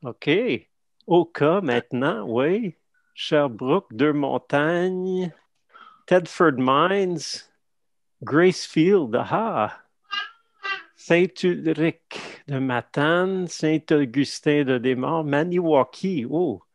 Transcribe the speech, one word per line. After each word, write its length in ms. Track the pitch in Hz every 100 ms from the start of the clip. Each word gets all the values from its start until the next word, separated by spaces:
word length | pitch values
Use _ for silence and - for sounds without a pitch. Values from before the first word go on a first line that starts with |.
OK. 240 | 127 - 147 180 240 113 _ _ _ _ -
Oka 560 | 175 - - 147 196
maintenant, 640 | 156 120 - 120 143 214 190
oui. 480 | 117 147 208 208 - _ _ _
Sherbrooke, 760 | - - 151 143 107 131 185 -
Deux-Montagnes, 1400 | 110 151 147 135 127 - 143 151 175 185 185 185 185 175 - _ _ _ - - _ -
Thetford 520 | 180 160 - 165 127
Mines, 880 | 127 139 175 196 185 160 - - - _ _ _ _ _ _ _
Gracefield, 960 | 123 143 180 - - 160 175 202 120 123
ah! 560 | 107 175 226 147 107 - _ _ _ 403 403 _ _ _ 392 381 - _
Saint-Ulrich 1500 | - 170 185 - 180 160 156 156 160 - _ - - - -
de 120 | 135
Matane, 880 | 131 120 - 147 151 175 185 190 175
Saint-Augustin 1160 | - 156 156 - 151 131 131 131 - 156 147
de 120 | 131 127
Desmaures, 480 | 127 123 135 165
Maniwaki. 1040 | 151 143 175 175 165 143 123 - 190 165 120
Oh, 340 | 156 170 95 _